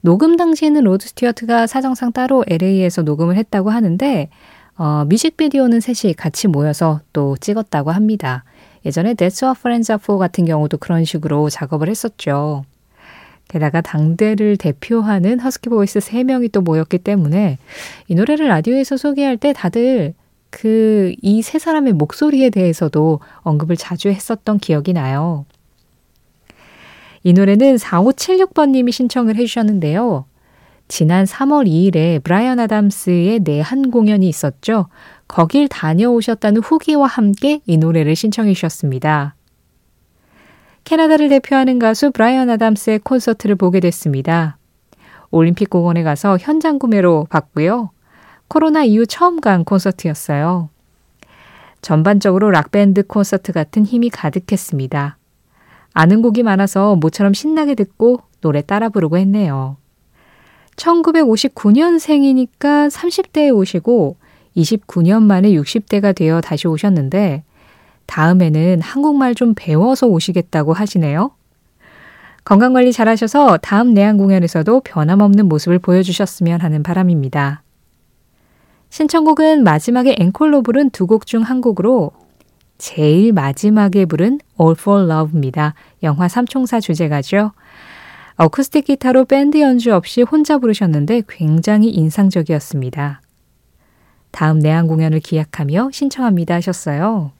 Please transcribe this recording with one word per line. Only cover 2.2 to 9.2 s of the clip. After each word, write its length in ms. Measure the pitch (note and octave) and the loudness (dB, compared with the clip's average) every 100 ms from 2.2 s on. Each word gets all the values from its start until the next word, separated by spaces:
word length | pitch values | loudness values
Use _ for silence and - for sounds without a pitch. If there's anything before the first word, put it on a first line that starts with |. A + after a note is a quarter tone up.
| B3+ C4 G#3+ | 0 0 0
엘에이에서 560 | E3 F#3 F#3+ F3+ F3 | -2 0 0 0 -2
녹음을 340 | D3+ D3 E3+ F#3 | -4 -2 0 -2
했다고 340 | A3+ G3+ G3 | -2 -2 -2
하는데, 580 | A3+ G3+ F3 C#4 G#3+ D3+ _ _ - _ - | 0 0 0 -2 -2 -6 _ _ -20 _ -6
어, 280 | D#3 D3+ D3 | -2 -2 0
뮤직비디오는 720 | G#3+ D#4+ - D4+ C4+ B3+ A#3 | 0 0 -2 -2 0 2 0
셋이 340 | A3 A#3+ G3+ | -2 -4 -2
같이 320 | D#3+ E3 - G#3 | -2 -6 -2 -2
모여서 540 | C#3+ D3+ D3 E3 D#3 _ | 0 -2 0 -2 -2 _
또 240 | D#3 C#3+ C3+ | -4 -4 -4
찍었다고 520 | - G#3+ G#3+ D3+ C#3+ | -4 -6 -4 -4 -4
합니다. 540 | F3+ G#3+ G#3 C#3 B2+ _ _ _ _ | -2 -2 -2 -6 -8 _ _ _ _
예전에 300 | - C#3+ F#3+ | -8 -4 -4
That's 280 | A#3 | 0